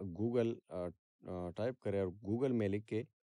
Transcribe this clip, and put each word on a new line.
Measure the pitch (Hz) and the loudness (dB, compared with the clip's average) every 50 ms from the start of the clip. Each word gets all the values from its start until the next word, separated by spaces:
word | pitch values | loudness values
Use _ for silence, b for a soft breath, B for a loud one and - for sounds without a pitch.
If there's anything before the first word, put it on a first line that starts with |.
Google, | 101 95 82 92 110 117 120 123 113 117 117 - _ - | -6 -8 -2 0 0 4 4 4 4 4 0 -2 _ -8
अ, | 82 | -6
अ, | 90 90 87 - _ _ _ _ _ - - 92 90 90 87 | -4 -4 -4 -6 _ _ _ _ _ -10 -8 -6 -4 -4 -4
टाइप | 85 - 107 127 131 _ | -4 -2 -2 -2 -2 _
करें | - 104 98 98 | -2 0 2 2
और | 95 90 | 2 0
Google | 85 107 117 98 110 120 139 135 | -2 -4 -2 -2 0 2 2 2
में | 123 113 104 98 | 2 2 2 2
लिख | 101 107 110 | 0 0 -2
के | - 110 110 120 - _ _ | -2 -4 -4 -4 -6 _ _